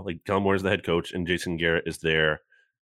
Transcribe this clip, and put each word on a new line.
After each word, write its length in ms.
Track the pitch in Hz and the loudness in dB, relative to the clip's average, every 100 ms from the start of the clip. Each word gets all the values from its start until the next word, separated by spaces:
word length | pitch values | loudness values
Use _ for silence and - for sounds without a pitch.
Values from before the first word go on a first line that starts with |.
| 95 | -4
like, 180 | 85 | -8
Kellen 200 | - 98 | -2 0
Moore 120 | 98 98 | 2 2
is 80 | |
the 60 | 95 | 2
head 140 | 101 - | 0 0
coach, 260 | 85 - | 0 0
and 160 | 92 85 | -4 -2
Jason 300 | 87 92 85 | -2 -2 -2
Garrett 260 | 82 82 82 | 0 0 -2
is 100 | 80 | -4
there. 440 | 82 80 78 76 _ _ _ _ _ | 0 2 2 0 _ _ _ _ _